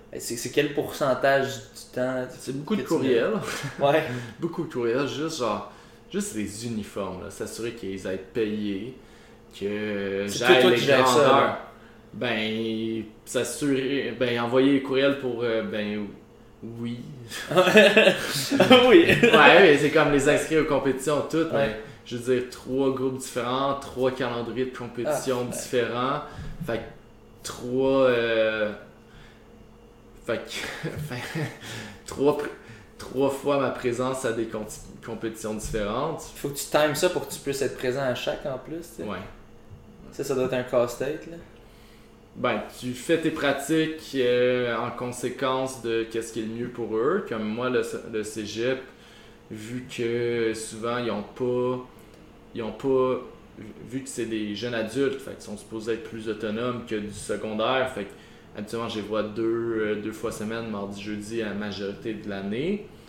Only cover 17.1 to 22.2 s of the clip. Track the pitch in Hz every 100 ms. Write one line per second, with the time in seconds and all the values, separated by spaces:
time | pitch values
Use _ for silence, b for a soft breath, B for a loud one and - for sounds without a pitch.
17.1 | 139 113 - - 156 185 208 196 220 202
18.1 | - - - - 277 - 254 247 185 170
19.1 | 147 240 156 143 165 190 143 147 160 147
20.1 | 143 139 139 - 160 139 139 135 127 -
21.1 | 147 117 160 160 143 139 107 B B -
22.1 | 123